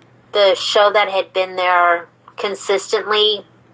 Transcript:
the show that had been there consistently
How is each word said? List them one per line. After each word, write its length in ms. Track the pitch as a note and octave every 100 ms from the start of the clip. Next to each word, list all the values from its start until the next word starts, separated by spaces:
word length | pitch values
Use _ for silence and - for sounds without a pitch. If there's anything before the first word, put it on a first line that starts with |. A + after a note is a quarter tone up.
| _ _ _
the 220 | G#3 G3 F3
show 340 | - A3 G#3
that 160 | G#3 G3
had 240 | F#3+ F3
been 240 | F#3+ F#3 F#3
there 520 | F3+ F3+ F3 E3+ E3 _ - -
consistently 1080 | G#3 F#3+ - G3 - A3 G3 G#3+ G#3+ G3+ - _ _